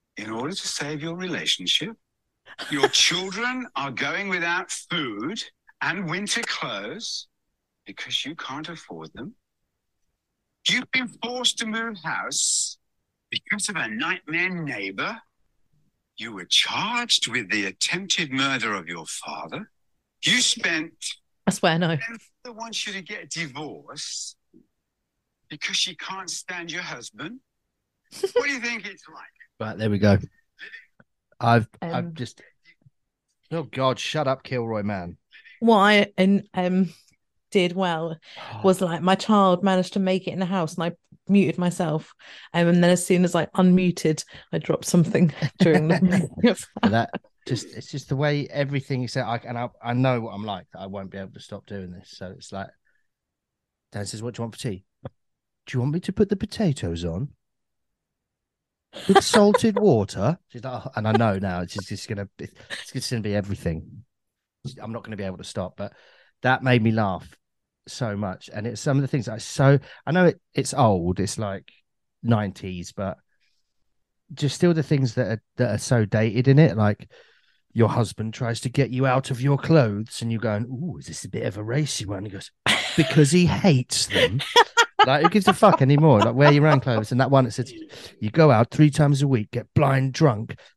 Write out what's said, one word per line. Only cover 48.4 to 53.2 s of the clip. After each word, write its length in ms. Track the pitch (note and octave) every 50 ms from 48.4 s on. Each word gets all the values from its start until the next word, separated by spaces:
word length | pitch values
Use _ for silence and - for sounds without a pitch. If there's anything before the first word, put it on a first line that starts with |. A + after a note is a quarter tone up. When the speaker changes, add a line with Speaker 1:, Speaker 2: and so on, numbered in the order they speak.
| C3+ -
Speaker 3:
everything 540 | - D3 C#3+ C3+ C#3 C#3 - - C#3 B2 B2+
is 100 | A2+ -
set. 140 | C3+ A#2+
I, 100 | G2+ A#2 A2 -
and 120 | A#2 A#2+ A#2+
I, 100 | B2 A#2+ - _ -
I 100 | A#2+ A#2+
know 300 | B2 C3 C3 B2 A#2 A2+
what 100 | A2+ G2+
I'm 120 | G2+ G#2+
like, 180 | G#2+ G2 F2+ F2 _ -
that 60 | E2+
I 60 | F#2+
won't 240 | G2 G2 G2+ F#2+ F#2
be 80 | F#2 G2
able 140 | F#2+ F#2+ -
to 80 | -
stop 260 | - - G#2 G2 -
doing 240 | - G2+ G2+ F#2 F2+ F2
this. 220 | F#2+ - - -
So 160 | - F#2+ F2+ F#2+
it's 180 | F#2 - - G2+
like, 160 | G2 G2 - _ _ _ _ _ _ _ _ _ _